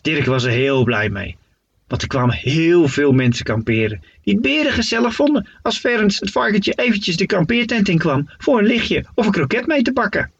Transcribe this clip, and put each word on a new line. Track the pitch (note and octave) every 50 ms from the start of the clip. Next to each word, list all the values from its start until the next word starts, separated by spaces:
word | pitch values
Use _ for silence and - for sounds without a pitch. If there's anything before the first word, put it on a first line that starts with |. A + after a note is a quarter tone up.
Dirk | _ D3+ D#3 D3 C3+
was | B2 C3 C3 A#2+
er | B2+
heel | A2+ B2 C3+ C#3 C#3 C3 A#2+
blij | A2+ A#2+ G#2 G#2 G#2
mee, | G2+ G2+ G2 - - _ _ _ _ _ _ _ _ _ _
want | _ B2+ -
er | -
kwamen | - - C3 B2 B2 A#2+
heel | - - B2 C#3 D#3+ E3 E3 F3 F3 D#3+
veel | C3+ - C#3 D3 C#3+
mensen | C3 C3 B2+ B2 A#2 - -
kamperen | - A2+ A2 A2 - A2 A2+ A2 G#2 G#2+ F#2+ - - _ _ _
die | G3+ G3+
het | G#3
beren | C#4 C4+ C#4+ D#4 D4 C#4
gezellig | A#3+ A#3+ A3+ - A#3 A#3 A#3+ A#3+ A3+
vonden | - C#4+ D4 D4 B3 - - - -
als | - A#3+ A3
Ferens | - - B3 A#3+ A3 G#3+ G3+ G3+ -
het | G#3 F#3+
varkentje | - - A#3+ A3 G#3 G#3+ G3+ - -
eventjes | - A#3+ B3 G#3+ G3+ - - E3+
de | E3+ G3
kampeertent | - G#3 F#3 E3 D#3+ A#3 A#3+ A#3+ A#3 B3 A3+ G3
in | G3 E3+
kwam | E3 - D#3+ C#3 C3+ C#3+ - -
voor | - - D#4+ C4+ A3
een | G3+
lichtje | A3 A#3+ A#3 - - F3 D3+ - - -
of | - A3
een | G#3+
kroket | F#3+ E3+ D3 C3 G#3 A#3+ A#3+
mee | - D#4 C#4+
te | A#3 B3+ C4
pakken. | C4+ A3+ G#3+ - - - - _ _